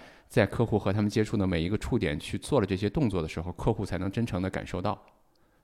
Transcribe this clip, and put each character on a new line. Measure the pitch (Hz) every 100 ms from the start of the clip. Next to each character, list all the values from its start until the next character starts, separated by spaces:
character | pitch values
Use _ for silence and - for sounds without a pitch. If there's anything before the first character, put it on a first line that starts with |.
| - - -
在 | 127 98
客 | -
户 | 113 104
和 | 101
他 | 101
们 | 104
接 | 113
触 | 107 104
的 | 92
每 | 85
一 | 85
个 | 107
触 | - 117
点 | 87 73
去 | - 95
做 | - 135
了 | 95
这 | 92
些 | 101
动 | 170 123
作 | 92
的 | 78
时 | -
候， | 87
客 | - -
户 | 110
才 | 95 85
能 | 98
真 | 113
诚 | 120 90
地 | 92
感 | -
受 | - 90
到， | 101 - - _ _ _ _ _